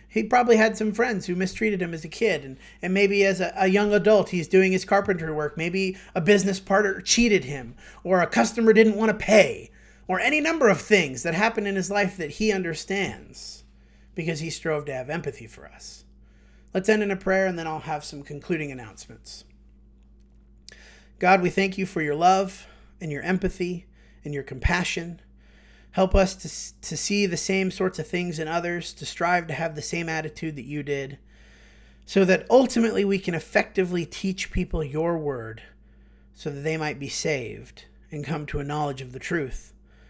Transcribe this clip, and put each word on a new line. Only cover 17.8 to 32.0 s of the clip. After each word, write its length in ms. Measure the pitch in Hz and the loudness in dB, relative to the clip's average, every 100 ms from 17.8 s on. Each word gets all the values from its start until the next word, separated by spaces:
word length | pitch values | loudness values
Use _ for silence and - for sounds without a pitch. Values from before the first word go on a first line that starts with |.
have 240 | 147 147 | -6 -8
some 180 | - 143 | -8 -14
concluding 480 | 139 147 - 160 147 | -14 -10 -6 -4 -6
announcements. 760 | 127 107 - - 110 - - - _ _ _ _ _ _ - _ _ _ _ - - - - _ - | -10 -16 -18 -20 -20 -20 -20 -20 _ _ _ _ _ _ -20 _ _ _ _ -20 -20 -20 -20 _ 0
God, 240 | 180 190 | 4 6
we 80 | 180 | 4
thank 260 | 196 196 190 | 0 -2 -2
you 80 | |
for 160 | 190 170 | -4 -4
your 140 | 151 | -2
love 520 | 147 180 190 190 - - - - - | 4 4 4 0 -8 -20 -20 -20 -12
and 120 | 160 | -8
your 100 | 143 | -6
empathy 640 | 170 185 180 - 180 175 - _ _ _ | -2 -2 -2 -4 -6 -6 -12 _ _ _
and 80 | 147 | -10
your 100 | 143 | -8
compassion. 800 | 131 131 - 180 180 170 170 165 _ _ _ _ _ _ _ | -8 -2 0 0 0 -4 -8 -12 _ _ _ _ _ _ _
Help 240 | - 185 | 0 4
us 200 | 196 190 - | 4 2 0
to 120 | 160 | -12
s-, 260 | - - - | -12 -14 -14
to 160 | - 156 | -12 -8
see 300 | - 202 196 | -2 0 0
the 100 | 170 | -2
same 340 | - 190 190 | -2 0 0
sorts 280 | 185 185 170 | -2 -4 -4
of 80 | - | -6
things 320 | 180 180 156 | -4 -4 -6
in 100 | 156 | -4
others, 460 | 170 175 175 - | -4 -4 -6 -8
to 100 | - | -12
strive 420 | - - 170 180 165 | -12 -4 0 0 -2
to 60 | |
have 200 | 139 165 | -6 -6
the 80 | 151 | -6
same 260 | - 170 165 | -6 -6 -4
attitude 480 | 160 156 - 160 143 | -4 -6 -8 -8 -8
that 80 | |
you 180 | 139 147 | -8 -8
did, 360 | 143 139 135 139 _ _ - - - - - _ | -4 -6 -6 -14 _ _ -20 -20 -20 -20 -20 _